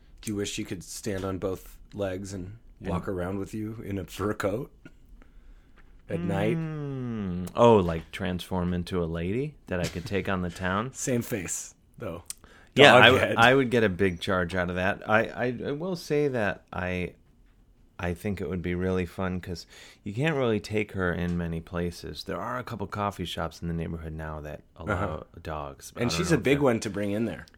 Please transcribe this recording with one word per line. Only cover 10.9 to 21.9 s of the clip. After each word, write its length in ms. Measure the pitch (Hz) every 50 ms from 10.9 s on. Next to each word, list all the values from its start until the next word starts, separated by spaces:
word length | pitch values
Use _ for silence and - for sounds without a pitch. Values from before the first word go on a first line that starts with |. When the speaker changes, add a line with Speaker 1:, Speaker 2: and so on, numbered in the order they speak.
Speaker 2:
<laughs> 20 | -
Speaker 1:
Same 280 | - - - 127 120
face, 540 | 113 - 127 104 82 80 - - - - - _ _ _ _ -
though. 260 | 117 98 82 85 - - - - - - - - - - _
Speaker 2:
Yeah, 180 | 127 143 139 117
Speaker 1:
Dog 80 | 127
Speaker 2:
I 40 | 123 123
w-, 120 | 131 113
Speaker 1:
head. 140 | 104 107 - 107
Speaker 2:
I 160 | 117 123 131
would 160 | 139 135 120
get 140 | 107 117 110
a 60 | 104
big 300 | 90 82 98 95 87 85
charge 360 | - - 98 92 90 85 90
out 140 | 92 87 87
of 60 | 90
that. 320 | 90 90 95 98 - - -
I, 180 | 110 110 113 -
I, 280 | 67 87 120 127 123 - - 95
I 40 | 143
will 220 | 147 165 190 185
say 320 | 170 - - 151 147 147 143
that 340 | 127 120 104 98 - - - _ -
I, 400 | 87 90 90 90 90 90 - - - - _ _ - - - _ _ - - - _ - - _ -
I 160 | 87 87 87
think 260 | - - 107 98 90
it 80 | 98 71
would 140 | 92 90 82
be 100 | 90 90
really 320 | 87 90 92 92 92 90
fun 340 | 85 - - 95 92 92 90
'cause 280 | 87 - 87 - - - - - - - - _ _
you 80 | 101 98
can't 220 | 117 147 165 156
really 240 | 139 131 117 110 104
take 340 | 101 - 104 107 107 - -
her 200 | 98 92 90 82
in 240 | 87 87 87 87 87
many 240 | 87 85 82 82
places. 640 | 82 - 90 85 87 87